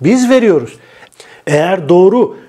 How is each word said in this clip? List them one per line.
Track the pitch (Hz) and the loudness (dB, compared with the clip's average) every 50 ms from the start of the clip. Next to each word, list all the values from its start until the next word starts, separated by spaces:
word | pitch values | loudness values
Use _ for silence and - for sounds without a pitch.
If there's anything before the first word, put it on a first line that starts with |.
biz | 127 160 233 254 247 240 | -2 0 0 0 0 2
veriyoruz. | 262 254 240 220 175 147 120 - - - _ _ _ - - - _ - - - - - _ | 2 2 2 2 0 0 -2 -6 -12 -20 _ _ _ -20 -20 -20 _ -20 -20 -20 -20 -16 _
Eğer | - 147 147 156 175 190 185 160 139 | -4 -2 -2 -2 -2 -4 -4 -2 0
doğru, | 175 180 185 190 214 247 220 - - - - | 2 2 4 2 2 0 -2 -2 -4 -10 -20